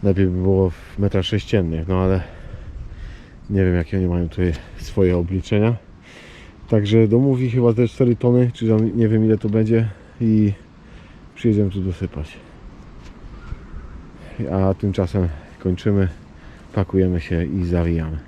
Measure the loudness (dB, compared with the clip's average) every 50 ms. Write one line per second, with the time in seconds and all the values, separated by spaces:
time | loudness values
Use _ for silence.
0 | 2 2 2 4 2 2 2 0 2 2 4 4 2 2 0 -6 -16 -16 -6 -2
1 | -2 0 0 0 -2 0 -2 -4 -2 0 0 0 0 0 -2 -4 -4 -2 0 0
2 | 2 2 2 0 -2 -6 -12 -16 -16 -16 -16 -14 -16 -14 -14 -14 -14 -14 -14 -14
3 | -14 -16 -16 -18 -20 -20 -20 -20 -10 -4 0 2 2 4 2 2 0 -2 -2 -2
4 | 0 0 0 0 -2 -4 -2 -2 0 0 0 -2 -8 -16 -16 -14 -14 -8 0 2
5 | 2 4 4 2 0 -2 -2 -4 -2 0 0 2 2 2 0 -2 -6 -16 -20 -20
6 | -20 -20 -20 -20 -20 -20 -20 -20 -20 -20 -20 -20 -6 0 2 2 2 4 6 6
7 | 6 6 4 4 4 4 2 0 0 0 0 2 2 4 4 4 0 0 2 0
8 | 2 2 2 2 2 2 4 4 4 2 0 -2 0 2 2 2 2 0 2 2
9 | 2 2 4 4 4 4 2 2 0 0 0 0 2 2 2 2 2 0 -4 -10
10 | -20 -20 -8 -2 0 2 4 4 4 2 0 -4 -10 -20 -20 -20 -20 -20 -20 -20
11 | -20 -20 -20 -20 -20 -20 -20 -2 0 2 2 2 2 0 -2 -4 -4 -4 -4 -4
12 | -6 -8 -6 -8 -10 -10 -12 -20 -20 -20 -20 -20 -20 -20 -20 -20 -20 -20 -20 -20
13 | -20 -20 -20 -18 -18 -18 -18 -18 -14 -14 -14 -14 -14 -16 -16 -16 -16 -14 -16 -16
14 | -18 -18 -20 -20 -20 -20 -10 -10 -6 -2 0 2 2 2 2 0 -2 -2 0 0
15 | -2 0 0 0 0 0 -2 -8 -14 -20 -20 -6 -4 -4 -4 -2 0 0 2 2
16 | 2 0 -2 -8 -20 -20 -20 -20 -20 -20 -20 -20 -20 -8 -4 -4 -4 0 2 2
17 | 2 2 2 -2 -2 -2 -2 -2 -2 -2 -2 -4 -2 0 0 0 0 0 0 -2
18 | -4 -4 -8 -10 -12